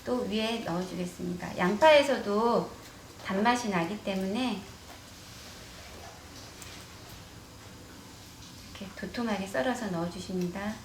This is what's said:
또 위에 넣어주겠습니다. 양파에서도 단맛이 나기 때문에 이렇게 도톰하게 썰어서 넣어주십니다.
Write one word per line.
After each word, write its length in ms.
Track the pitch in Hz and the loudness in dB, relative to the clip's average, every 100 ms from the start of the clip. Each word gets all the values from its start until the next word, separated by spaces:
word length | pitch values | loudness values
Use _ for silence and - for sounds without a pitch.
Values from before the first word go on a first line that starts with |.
또 220 | - 247 190 | 0 0 2
위에 380 | 214 220 226 - | 2 2 0 0
넣어주겠습니다. 920 | 170 185 175 180 - 180 175 175 - | -2 -2 -2 -4 -2 -4 -2 -4 2
양파에서도 1120 | 180 208 311 294 285 240 208 202 233 214 175 - - - - - - | 4 10 12 12 10 2 4 4 6 4 2 -8 -14 -16 -16 -12 -2
단맛이 440 | 190 226 247 226 | 4 4 4 2
나기 280 | 185 170 208 | 2 2 -2
때문에 580 | - 190 190 220 254 196 196 - - - - - - - - - - - - - - - - - - - - - - - - - - - - - - - - - - - - - - - - - | -2 0 0 0 0 -2 -6 -14 -16 -16 -16 -16 -16 -14 -14 -14 -14 -14 -14 -14 -14 -14 -14 -14 -14 -14 -14 -12 -14 -16 -16 -16 -14 -16 -16 -16 -16 -16 -16 -16 -16 -18 -18 -16 -16 -16 -14 -12
이렇게 160 | 190 - | -12 -8
도톰하게 500 | 180 - 233 196 190 | -6 -2 0 0 0
썰어서 420 | - 254 240 208 | 2 2 2 -2
넣어주십니다. 880 | 175 175 180 185 185 180 185 208 226 | -2 -2 -4 -4 0 0 0 -4 -4